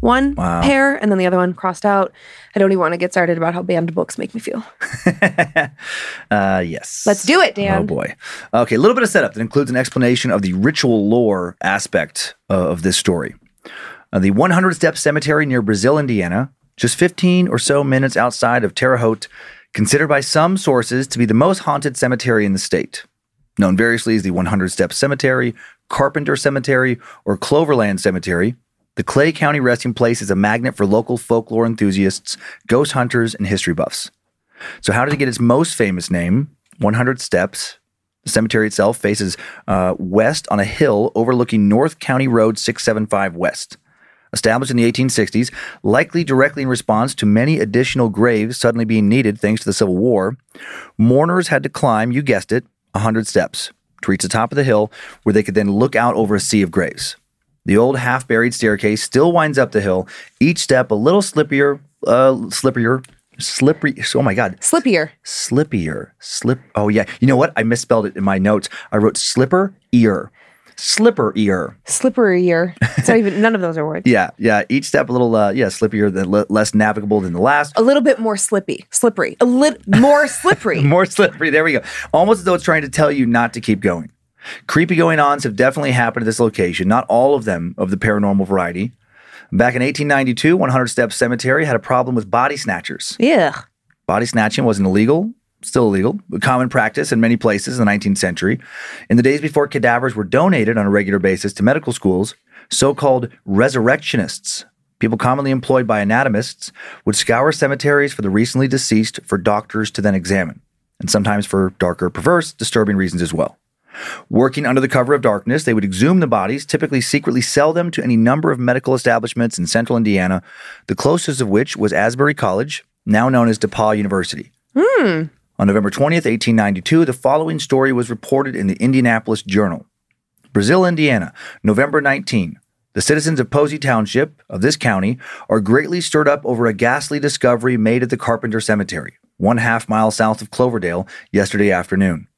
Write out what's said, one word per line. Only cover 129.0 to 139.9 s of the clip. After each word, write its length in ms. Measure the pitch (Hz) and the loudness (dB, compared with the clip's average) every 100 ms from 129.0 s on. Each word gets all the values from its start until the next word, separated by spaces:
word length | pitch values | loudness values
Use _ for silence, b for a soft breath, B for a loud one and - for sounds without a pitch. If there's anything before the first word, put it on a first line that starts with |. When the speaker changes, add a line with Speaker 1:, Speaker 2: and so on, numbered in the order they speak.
| 123 113 110 110 | 2 0 -2 -6
Speaker 2:
Journal. 420 | - 95 104 76 - _ _ _ _ _ _ | -2 0 0 -2 -12 _ _ _ _ _ _
Brazil, 320 | - 101 175 185 | 0 2 4 2
Indiana, 480 | 170 147 120 82 B B B | 2 2 2 -2 B B B
November 360 | 104 107 143 156 | 0 2 2 2
nineteen. 580 | 139 139 - 120 85 - _ _ _ | 0 -2 -2 -2 -2 -8 _ _ _
The 80 | - | -6
citizens 400 | - 151 156 156 | 0 0 0 -2
of 80 | 117 | 0
Posey 280 | 147 147 151 | 2 0 0
Township 640 | 135 117 107 120 151 _ _ | -2 0 0 0 -2 _ _
of 120 | 98 | -2
this 160 | 113 151 | -2 0
county 400 | 127 98 95 127 B B B | 0 0 -2 -4 B B B
are 100 | 110 | -2
greatly 400 | 98 123 151 175 | 4 2 2 -4
stirred 300 | 160 156 151 | -2 0 2
up 160 | 143 120 | 0 -2
over 200 | 120 117 | -2 0
a 80 | |
ghastly 460 | 101 117 131 139 147 | 0 0 0 -4 -4
discovery 560 | 131 - 127 120 127 123 | -4 0 0 2 0 2
made 280 | 110 120 | 2 2
at 60 | 120 | 0
the 60 | 123 | -4
Carpenter 460 | - 113 117 110 | -2 -2 -2 -4
Cemetery, 560 | - 107 98 82 71 _ _ _ | 0 -2 -2 -6 -10 _ _ _
one 220 | 95 120 | 0 0
half 320 | 123 113 | 0 -2
mile 220 | - | -2